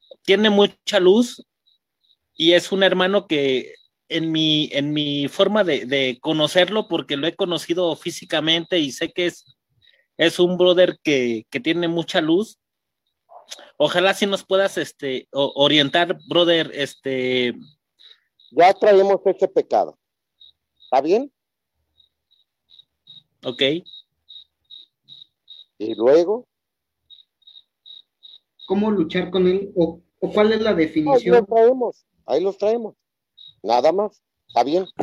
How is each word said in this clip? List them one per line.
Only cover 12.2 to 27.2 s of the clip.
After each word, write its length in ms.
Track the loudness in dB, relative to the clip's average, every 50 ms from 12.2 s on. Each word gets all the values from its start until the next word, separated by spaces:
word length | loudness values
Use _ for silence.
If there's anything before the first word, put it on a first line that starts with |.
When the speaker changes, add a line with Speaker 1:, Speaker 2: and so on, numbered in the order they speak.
Speaker 1:
luz. 340 | 0 0 0 0 -2 -4 -10 _ _ _ _ _ _ _ _ _ _ _ _ _ _ _ -20 -20 -20 _ -20 -20 -20 -20 _
Ojalá 380 | -2 -2 0 0 0 0 0 0
sí 120 | 0 -2
nos 180 | -4 -4 -6 -4
puedas, 340 | -2 0 0 0 -2 -4 -6
este, 500 | -8 -8 -10 _ -10 -8 -8 -8 -10 _
o-, 200 | -4 -4 -2 -2 0
orientar, 640 | 2 2 4 4 2 2 2 0 0 0 -2 -4 -8 -8 -2
brother, 420 | 0 2 2 2 2 0 -2 -4 -6
este. 800 | -8 -8 -8 -8 -10 _ -6 -4 -4 -2 -2 -2 -2 -2 -4 -4 -8 -14 -20 _ _ _ _ _ _ _ _ _ _ _ _ _ _ _ _
Speaker 2:
Ya 220 | 2 4 4 4 4
traemos 460 | 4 4 4 4 6 4 4 0 0 0
ese 240 | -2 0 0 -2 -2
pecado. 500 | 0 -2 -2 0 -2 -2 -2 -2 -6 _ _ _ _ _ _ _ _ _ -18 -18 -18 _ _ _ _ _ -10
¿Está 160 | _ -2 -2
bien? 320 | 0 2 0 0 -2 -6 -12 _ _ _ _ _ _ _ _ _ _ _ _ _ _ _ _ _ _ _ _ _ _ _ _ _ _ _ _ -20 _ _ _ _ _ -20 -20 -20 _ _ _ _ -12
Speaker 1:
Ok. 180 | -10 -4 -2 0 0 0 -2 -6 -12 -20 -20 -20 _ _ _ _ _ -20 -20 -20 _ _ _ _ _ -20 -20 -20 _ _ _ _ _ -20 -20 -20 _ _ _ _ -20 -20 -20 -20 _ _ -10
Speaker 2:
¿Y 160 | -10 -10 -6
luego? 520 | 0 2 4 4 4 4 2 -2 -6 -8 _ _ _ _ _ _ _ _ _ _ _ _ _ -20 _